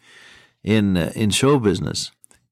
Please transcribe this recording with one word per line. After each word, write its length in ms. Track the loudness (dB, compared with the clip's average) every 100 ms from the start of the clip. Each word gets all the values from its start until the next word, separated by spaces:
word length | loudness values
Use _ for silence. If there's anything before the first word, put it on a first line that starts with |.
| _ -20 -20 -20 _ _
in, 340 | -2 0 2 0
uh, 140 | -2 -2
in 140 | -2
show 280 | 0 2 2
business. 540 | 2 0 -4 -8 -10 -16 _ _ _